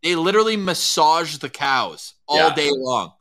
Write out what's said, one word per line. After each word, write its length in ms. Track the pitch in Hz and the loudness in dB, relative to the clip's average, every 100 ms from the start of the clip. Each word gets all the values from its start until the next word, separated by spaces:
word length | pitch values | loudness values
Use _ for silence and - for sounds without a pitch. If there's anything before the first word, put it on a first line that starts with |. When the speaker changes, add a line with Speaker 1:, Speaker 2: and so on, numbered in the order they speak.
Speaker 1:
They 140 | 160 175 | 0 0
literally 400 | 170 202 220 214 | 2 2 2 0
massage 840 | 185 170 - - 156 160 160 147 | -2 -2 -2 2 4 2 -2 -8
the 100 | 139 | -12
cows 640 | - 139 131 101 78 - _ - | -6 -2 0 -2 -8 -18 _ -2
all 120 | 151 | 4
Speaker 2:
Yeah. 160 | 156 147 | 4 2
Speaker 1:
day 140 | 147 | 0
long. 420 | 139 127 120 87 _ | 0 -2 -2 -4 _